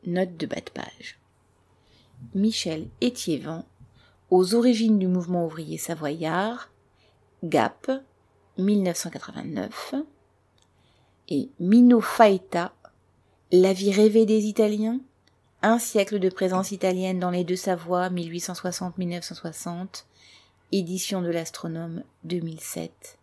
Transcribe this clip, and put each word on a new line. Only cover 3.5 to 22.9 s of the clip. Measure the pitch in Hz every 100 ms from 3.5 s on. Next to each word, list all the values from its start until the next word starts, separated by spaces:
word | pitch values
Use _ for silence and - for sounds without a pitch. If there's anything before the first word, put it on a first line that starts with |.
| 165 - _ - _ _ _ _
Aux | 185 185
origines | 233 240 226 226 208
du | 185
mouvement | 180 175 180 165
ouvrier | 156 156 160
savoyard, | - 165 156 160 160 170 208 240 - _ _ _ _ _ _ _
Gap, | 165 156 110 - - 269 - _ _ _ _ -
mille | 190 208
neuf | 185 170
cent | 175
quatre-vingt-neuf, | 143 - - - 160 - - - 269 311 _ _ _ _ _ _ _ _ _ _ _ -
et | 143 - _
Mino | 175 226 247 240
Faetta, | 202 - 220 190 - 175 170 _ - _ _ _ _ _ _
La | 180 190
vie | 190 202
rêvée | 196 214 214 214
des | 220
Italiens, | 214 208 214 208 220 247 - _ _ _ _ _
un | 208 233
siècle | 226 214 196 208
de | 185
présence | 185 185 185 190
italienne | 196 190 180 185 185
dans | 180
les | 175
Deux-Savoies, | 175 180 - 180 170 180 185
mille | 180 165
huit | 170
cent | 170
soixante, | 175 185 175 185 170
mille | 180
neuf | 175
cent | -
soixante, | 180 165 160 - 170 190 - - _ - - _ _ _
édition | 196 170 185 - 196
de | 175
l'Astronome, | 170 165 - 170 165 165 165 - _
deux | 160 175
mille | 165 156
sept. | - - 82